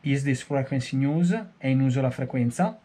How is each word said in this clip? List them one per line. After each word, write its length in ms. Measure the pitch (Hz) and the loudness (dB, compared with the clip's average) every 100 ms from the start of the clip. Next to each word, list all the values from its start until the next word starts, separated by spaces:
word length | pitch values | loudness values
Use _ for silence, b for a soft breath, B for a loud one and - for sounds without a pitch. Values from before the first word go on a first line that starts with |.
Is 200 | 143 139 | 0 0
this 200 | 139 127 | 0 -2
frequency 540 | - 139 131 135 - 135 | -2 -4 -2 -4 -2 0
news? 360 | 139 156 175 220 214 _ | 0 2 2 0 -4 _
È 120 | 135 | 0
in 120 | 131 | 2
uso 200 | 135 131 | 2 2
la 100 | 131 | 0
frequenza? 680 | 123 127 131 120 - 202 226 | -2 -4 -2 -2 0 -2 -2